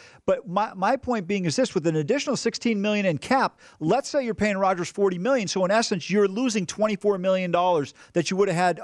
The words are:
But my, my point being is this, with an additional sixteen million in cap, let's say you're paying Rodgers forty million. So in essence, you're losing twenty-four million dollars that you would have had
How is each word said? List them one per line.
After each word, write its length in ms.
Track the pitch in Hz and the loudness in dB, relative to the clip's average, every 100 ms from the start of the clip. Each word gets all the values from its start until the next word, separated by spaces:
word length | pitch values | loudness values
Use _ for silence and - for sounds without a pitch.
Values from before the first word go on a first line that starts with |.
| - - - | -20 -10 -2
But 220 | 277 220 | -2 0
my, 240 | 180 208 | -2 -2
my 240 | 190 190 262 | -2 0 0
point 300 | - 233 170 | -2 -4 -2
being 180 | 202 175 | -2 0
is 100 | 147 | 0
this, 200 | 262 190 | 0 0
with 100 | 160 | 0
an 100 | 156 | 0
additional 380 | 151 262 285 247 | 0 0 0 -2
sixteen 460 | 233 - 240 214 | -2 -2 -2 0
million 240 | 208 208 196 | 0 0 0
in 140 | 151 | -2
cap, 400 | - 262 208 _ - - | 0 0 0 _ -20 -6
let's 300 | 156 233 - | 0 0 0
say 160 | 302 247 | -2 -2
you're 80 | |
paying 240 | 208 214 190 | -2 -2 0
Rodgers 320 | 190 185 170 | 0 0 -4
forty 300 | - 202 180 | 0 0 0
million. 280 | 202 269 190 | 0 0 0
So 160 | 196 | -2
in 60 | 185 | 2
essence, 400 | 214 233 196 - | 2 0 -2 0
you're 180 | 196 202 | 2 2
losing 380 | 190 262 214 175 | 2 -2 -2 -4
twenty-four 540 | - 214 208 208 196 | -2 -2 0 0 0
million 320 | 185 190 185 | 2 0 2
dollars 420 | 170 180 170 139 - - | 2 4 2 0 -8 -6
that 180 | 175 165 | -2 0
you 60 | 190 | 2
would 100 | 202 | 2
have 100 | 170 | 2
had 240 | 180 170 | 2 0